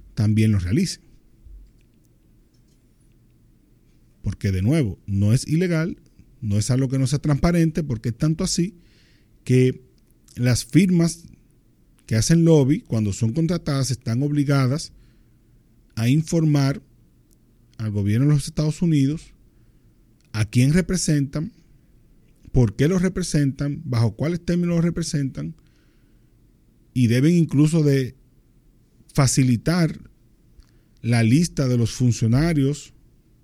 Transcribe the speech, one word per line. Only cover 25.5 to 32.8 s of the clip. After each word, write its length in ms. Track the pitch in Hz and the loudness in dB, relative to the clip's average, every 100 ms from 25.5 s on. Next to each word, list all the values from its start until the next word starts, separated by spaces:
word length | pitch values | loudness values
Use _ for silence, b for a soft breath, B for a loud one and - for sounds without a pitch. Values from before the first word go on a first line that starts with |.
| - b b b b b b b _ _ _ _ _ _ | -14 b b b b b b b _ _ _ _ _ _
y 140 | 123 117 | 0 2
deben 280 | 123 151 175 | 4 2 2
incluso 460 | 156 135 156 165 | 2 2 2 2
de 340 | 147 139 127 - _ _ _ _ _ _ _ _ _ | 2 0 -2 -12 _ _ _ _ _ _ _ _ _
facilitar 840 | - 131 - 127 113 - 165 - - - _ _ _ _ - b b b b | 0 2 2 2 0 0 0 -2 -4 -18 _ _ _ _ -20 b b b b
la 220 | 113 117 | -2 2
lista 440 | 110 139 170 - 131 | 4 2 2 -2 -2
de 100 | 123 | 0
los 140 | 113 | -2
funcionarios 1000 | - 123 113 110 123 170 151 135 147 | 0 0 2 2 2 2 0 0 -4